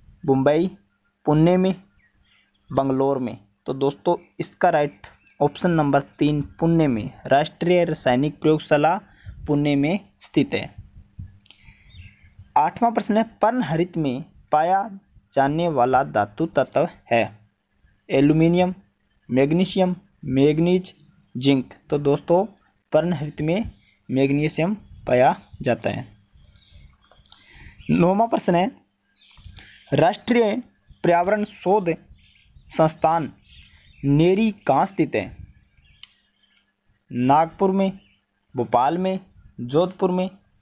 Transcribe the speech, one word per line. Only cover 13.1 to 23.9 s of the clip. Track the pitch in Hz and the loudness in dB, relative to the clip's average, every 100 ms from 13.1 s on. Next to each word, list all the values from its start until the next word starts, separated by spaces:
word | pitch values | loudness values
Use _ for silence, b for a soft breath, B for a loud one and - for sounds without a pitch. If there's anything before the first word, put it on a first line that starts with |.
| 214 | -2
है, | 220 - | -2 -2
पर्णहरित | 208 247 170 160 180 170 | -2 -2 -4 -2 -4 -2
में | 147 123 160 _ - | -4 -4 -10 _ -4
पाया | 151 165 190 214 196 _ - _ | -2 0 -2 -4 -12 _ -20 _
जाने | - 135 151 170 | -2 0 0 -2
वाला | 143 123 127 | 0 2 2
धातु | 139 104 104 - 165 | 0 -2 -4 -4 -4
तत्व | - 131 - 156 - | -2 -2 -2 -4 -6
है? | - 117 107 - _ _ _ _ _ _ - | -4 -2 -2 -6 _ _ _ _ _ _ -4
एल्यूमिनियम, | 135 143 156 165 175 180 185 _ _ _ _ - | 2 2 4 4 2 0 -2 _ _ _ _ -4
मैग्नीशियम, | 127 139 165 185 196 185 180 _ _ 143 | 0 2 2 0 0 -2 -2 _ _ -6
मैंगनीज, | 131 143 151 170 185 180 - _ _ _ | 2 2 2 2 0 -2 -18 _ _ _
जिंक। | - 131 139 123 - - | -4 0 0 0 -12 -6
तो | 143 | -4
दोस्तों | 143 147 - 175 196 - _ _ _ | 0 -2 0 0 0 -8 _ _ _
पर्णहरित | 156 165 160 151 - | -2 0 -4 -6 -6
में | 156 185 233 - _ | -4 -2 -4 -10 _